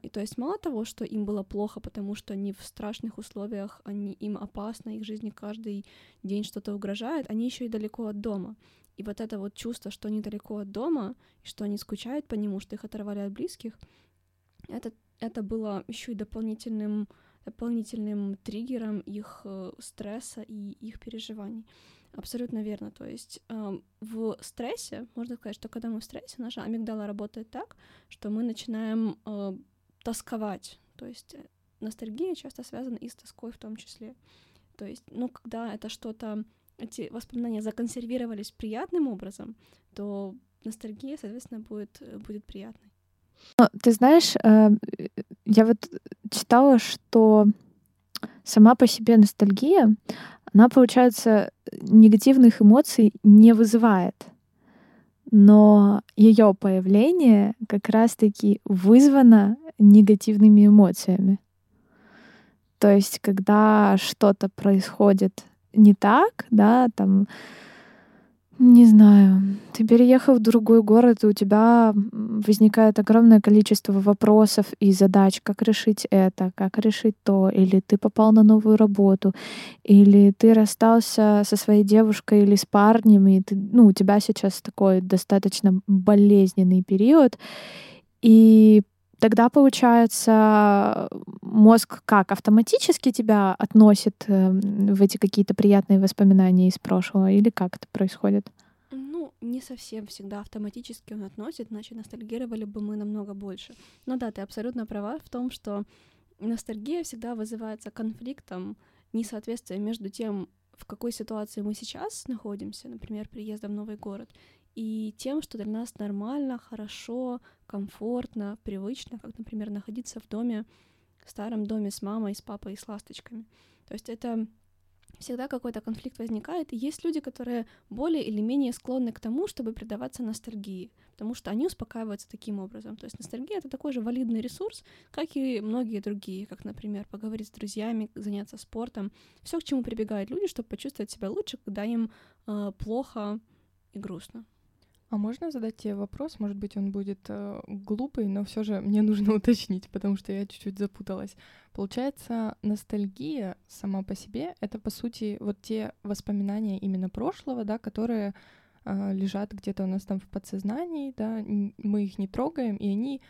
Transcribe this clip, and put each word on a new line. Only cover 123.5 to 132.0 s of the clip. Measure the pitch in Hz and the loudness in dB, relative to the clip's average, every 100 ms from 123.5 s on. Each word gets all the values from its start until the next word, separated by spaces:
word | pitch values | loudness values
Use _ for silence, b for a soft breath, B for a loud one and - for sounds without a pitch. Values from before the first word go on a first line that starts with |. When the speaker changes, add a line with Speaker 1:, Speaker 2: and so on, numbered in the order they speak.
| _ _ _ - | _ _ _ -20
Speaker 1:
То | 214 | -20
есть | - | -20
это | 226 240 226 220 _ _ _ _ _ _ _ | -16 -12 -12 -12 _ _ _ _ _ _ _
всегда | - 247 269 | -16 -14 -12
какой-то | 254 240 220 | -14 -14 -14
конфликт | 226 220 254 - | -14 -16 -16 -16
возникает, | 226 214 254 349 311 | -14 -14 -12 -14 -12
и | 233 | -12
есть | 269 - | -14 -12
люди, | 339 311 | -10 -10
которые | 269 254 240 240 226 _ _ | -12 -16 -14 -12 -14 _ _
более | 214 311 320 | -12 -8 -8
или | 220 214 | -8 -10
менее | 220 277 254 | -8 -6 -8
склонны | 247 - 262 240 | -10 -12 -10 -10
к | 220 | -12
тому, | 220 254 403 | -12 -10 -10
чтобы | - 226 | -12 -14
предаваться | 226 226 214 254 - | -14 -16 -16 -16 -14
ностальгии, | 233 220 - 220 196 185 185 _ _ | -14 -16 -18 -20 -18 -18 -20 _ _
потому | - 214 | -18 -16
что | 247 - | -14 -12
они | 208 359 | -8 -8
успокаиваются | - 226 226 | -10 -18 -16